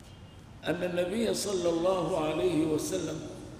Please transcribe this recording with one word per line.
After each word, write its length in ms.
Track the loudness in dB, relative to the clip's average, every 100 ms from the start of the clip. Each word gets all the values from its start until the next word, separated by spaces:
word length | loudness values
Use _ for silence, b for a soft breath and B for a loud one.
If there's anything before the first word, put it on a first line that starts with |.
| -18 -18 -18 -18 -18 -8
أن 180 | -2 -2
النبي 520 | 0 0 0 2 2
صلى 340 | 2 0 2 2
الله 540 | 4 4 2 2 2
عليه 420 | 2 2 2 4 4
وسلم 540 | 2 0 -2 -2 -4 -8 -10 -12